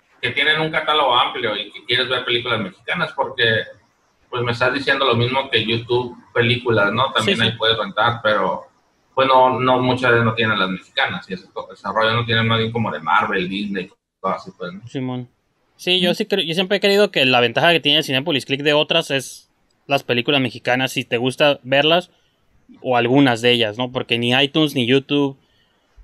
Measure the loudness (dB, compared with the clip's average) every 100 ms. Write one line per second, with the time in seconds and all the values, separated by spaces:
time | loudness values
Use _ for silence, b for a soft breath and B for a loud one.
0 | _ _ -4 0 0 2 0 -2 0 2
1 | 4 2 2 -2 -4 -4 -8 -14 -4 -2
2 | 0 -2 -2 -2 -2 -4 -4 -10 -8 -4
3 | -4 -4 -6 0 0 0 -4 -14 _ _
4 | _ _ _ -6 -4 0 0 0 -2 0
5 | 2 2 0 -2 -2 -2 0 -4 -2 -2
6 | -2 -10 -6 -2 0 0 0 2 2 0
7 | -2 0 -2 0 -2 0 -2 0 -4 -2
8 | -2 0 0 0 0 -4 -10 _ _ _
9 | _ -2 2 4 4 2 2 2 2 0
10 | 2 4 2 0 0 0 -2 -4 -6 -4
11 | -4 -4 -10 -12 -12 -14 -14 -12 -4 0
12 | 0 0 0 0 2 0 0 -2 -4 -4
13 | 0 0 2 -2 -2 -4 -4 -6 -8 _
14 | _ _ -6 -6 -8 -14 -14 -14 -12 -8
15 | -6 -8 -10 _ _ _ _ _ -2 0
16 | 0 0 -2 -2 -2 -4 -2 0 2 2
17 | 2 2 2 4 2 2 2 2 2 0
18 | 0 -2 0 -4 -2 -2 2 2 2 0
19 | 0 -4 -4 -14 _ _ _ _ -2 -2
20 | 0 -2 0 0 0 -4 -2 -2 -2 -4
21 | -4 -2 -2 2 2 0 0 0 2 2
22 | 0 _ _ _ _ _ _ -12 -2 0
23 | 4 4 4 4 2 2 0 -2 -6 -4
24 | -2 -2 2 2 2 2 0 0 2 2
25 | 2 0 0 -4 _ _ _ _ _ -20